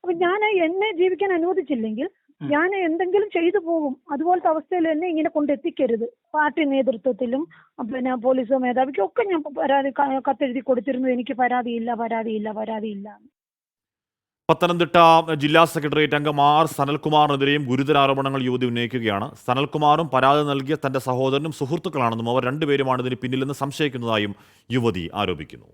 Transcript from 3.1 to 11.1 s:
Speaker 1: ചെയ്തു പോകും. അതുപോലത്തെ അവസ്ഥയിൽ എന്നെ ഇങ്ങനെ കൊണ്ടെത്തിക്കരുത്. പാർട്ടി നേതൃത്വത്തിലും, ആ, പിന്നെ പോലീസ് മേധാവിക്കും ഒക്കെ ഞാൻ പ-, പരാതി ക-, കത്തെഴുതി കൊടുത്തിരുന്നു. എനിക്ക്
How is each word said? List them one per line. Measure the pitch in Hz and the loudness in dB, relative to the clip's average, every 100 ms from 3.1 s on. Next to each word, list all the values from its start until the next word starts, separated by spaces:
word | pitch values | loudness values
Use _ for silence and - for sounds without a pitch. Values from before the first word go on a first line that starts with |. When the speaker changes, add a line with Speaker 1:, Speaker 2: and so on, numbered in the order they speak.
| 392 415 | 0 0
Speaker 1:
ചെയ്തു | 349 339 403 | 0 0 0
പോകും. | 330 330 294 262 - | 0 -2 -2 -6 -8
അതുപോലത്തെ | 285 320 359 349 | -4 0 2 2
അവസ്ഥയിൽ | 320 311 359 320 | 0 -2 0 0
എന്നെ | 311 359 | 0 -2
ഇങ്ങനെ | 320 320 | -2 -2
കൊണ്ടെത്തിക്കരുത്. | 311 294 285 339 - 262 226 233 _ _ | -2 -2 -2 -4 -2 0 0 -4 _ _
പാർട്ടി | 302 302 294 | 0 0 0
നേതൃത്വത്തിലും, | 294 269 247 226 262 208 240 262 339 - _ - | 0 2 0 0 -2 -2 -4 -4 -6 -12 _ -12
ആ, | |
പിന്നെ | 233 254 254 254 | -8 -4 -2 -2
പോലീസ് | 240 262 220 | 0 0 2
മേധാവിക്കും | 269 254 247 262 277 | 0 0 0 0 0
ഒക്കെ | 381 - | -2 0
ഞാൻ | 427 339 | 0 -2
പ-, | 302 269 | -2 -4
പരാതി | 277 277 277 | 0 2 0
ക-, | 277 277 269 262 | 0 0 0 -2
കത്തെഴുതി | 269 277 247 | -2 -2 -2
കൊടുത്തിരുന്നു. | 233 254 254 254 | 0 -2 0 -2
എനിക്ക് | 262 | 0